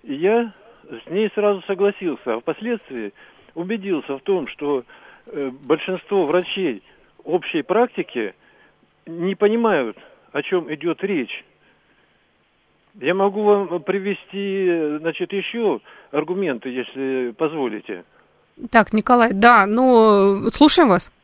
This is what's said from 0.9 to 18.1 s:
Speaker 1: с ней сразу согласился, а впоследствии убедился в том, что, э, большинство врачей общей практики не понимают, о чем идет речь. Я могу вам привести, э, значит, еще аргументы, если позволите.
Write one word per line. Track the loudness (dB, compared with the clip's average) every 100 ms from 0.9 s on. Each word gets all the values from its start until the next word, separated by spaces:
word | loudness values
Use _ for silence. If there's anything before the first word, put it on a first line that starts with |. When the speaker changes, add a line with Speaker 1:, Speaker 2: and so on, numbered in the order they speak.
| -18 -6
Speaker 1:
с |
ней | -2 -2 0
сразу | 0 0 -4
согласился, | 0 0 0 -6 -6 -4 -4
а |
впоследствии | -4 -6 -6 -6 -8 -10 -10 _ -20 _ _ -12
убедился | -6 -6 -2 -4 -4 -8
в |
том, | -2 -2 -2
что, | -8 -4 -4 -4 -20 -20 -20 -14
э, | -8 -8 -8 -2
большинство | -2 -2 -8 -2 0 2
врачей | 0 -2 -4 -4 -4 _ _ _ _
общей | -4 -4 -2 -6
практики | -2 0 0 -2 -8 -6 -6 -10 _ _ _ _ _ _ -16
не | -6 -4 2
понимают, | 2 2 2 2 0 -6 -20 _ _
о | -8
чем | -2 -4 -4
идет | -6 -6 -4
речь. | -4 -4 -4 -10 -16 _ _ _ _ _ _ _ _ _ _ _ _ _ _ -6
Я | -2
могу | 0 0 2
вам | 2 2 2 -6
привести, | -4 -4 -2 -6 -8 -8 -4 -2 0
э, | 0 -2 -2
значит, | -6 -6 -6
еще | -6 -6 -2 -2 -2 -6 -20 _
аргументы, | -4 -2 -2 -2 -4 -6
если | -8 -8 -6 -4 -2 -4
позволите. | -2 -4 -2 -4 -6 -10 -12 -12